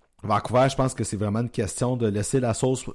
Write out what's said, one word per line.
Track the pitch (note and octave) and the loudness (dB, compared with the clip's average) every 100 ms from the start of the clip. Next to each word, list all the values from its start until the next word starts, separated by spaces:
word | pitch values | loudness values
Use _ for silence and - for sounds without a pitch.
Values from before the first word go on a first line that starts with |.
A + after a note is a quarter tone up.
| _ _ | _ _
Vancouver, | G#2 G#2 - A#2+ C3+ | -2 0 2 4 4
je | C3+ | 2
pense | C3 | -2
que | - | -2
c'est | A2 G2 | -4 -2
vraiment | G#2 G#2+ | 0 0
une | A#2+ | -2
question | - G#2 - B2 B2+ | -2 -4 -2 -2 0
de | A2+ | 0
laisser | G2+ - C3+ | 0 0 0
la | B2 | 0
sauce, | G#2+ B2+ B2+ - | 0 0 0 -4